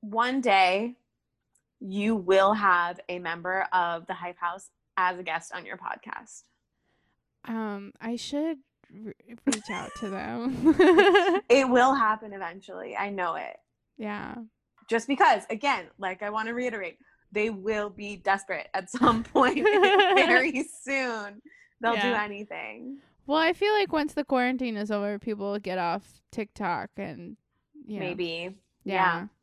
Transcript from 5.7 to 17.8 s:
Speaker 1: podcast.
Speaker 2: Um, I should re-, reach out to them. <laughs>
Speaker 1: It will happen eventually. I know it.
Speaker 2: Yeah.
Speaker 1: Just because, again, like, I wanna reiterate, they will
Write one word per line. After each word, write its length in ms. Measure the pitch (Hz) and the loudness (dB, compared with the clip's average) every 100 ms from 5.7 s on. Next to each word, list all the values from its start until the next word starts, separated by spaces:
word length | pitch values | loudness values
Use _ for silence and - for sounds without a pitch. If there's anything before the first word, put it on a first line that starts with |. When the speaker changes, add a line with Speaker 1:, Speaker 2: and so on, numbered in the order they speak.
| 180 | -12
Speaker 1:
podcast. 680 | - - - - 226 - _ _ _ _ _ _ _ _ _ _ - | -10 -10 -12 -14 -14 -20 _ _ _ _ _ _ _ _ _ _ -10
Speaker 2:
Um, 460 | 226 220 202 202 - | -6 -6 -8 -12 -14
I 160 | 226 240 | -8 -8
should 440 | - 285 320 302 _ _ _ | -6 -4 -4 -4 _ _ _
re-, 200 | 175 220 - _ 233 - | -18 -16 -16 _ -6 -4
reach 240 | 220 - | -4 -6
out 180 | 185 - - | -10 -10 -10
to 100 | 214 | -8
them. 680 | 190 - 233 240 247 262 311 | -8 -8 -6 -6 2 4 8
<laughs> 720 | 370 349 403 339 339 349 - | 8 8 8 6 4 0 4
Speaker 1:
It 180 | 247 262 | 4 6
will 260 | 247 254 269 | 4 4 4
happen 360 | 220 214 220 | 0 -2 -6
eventually. 600 | 196 180 180 190 185 185 104 | -12 -12 -12 -16 -12 -10 -6
I 140 | 202 | -6
know 260 | 202 180 160 | -2 -4 -4
it. 220 | 65 - _ _ _ _ | -8 -14 _ _ _ _
Speaker 2:
Yeah. 380 | 214 208 196 233 226 _ _ _ _ | -10 -8 -10 -12 -16 _ _ _ _
Speaker 1:
Just 180 | 226 226 | -4 -2
because, 360 | 277 339 226 - | 2 4 4 0
again, 380 | 226 285 240 175 _ | -4 -2 -2 -6 _
like, 240 | 196 185 | -8 -6
I 60 | 208 | -6
wanna 240 | 214 220 | -6 -6
reiterate, 440 | 233 247 226 180 - _ _ _ | -4 -4 -6 -10 -12 _ _ _
they 180 | 202 214 | -2 -2
will 400 | 202 190 214 | -2 -4 -4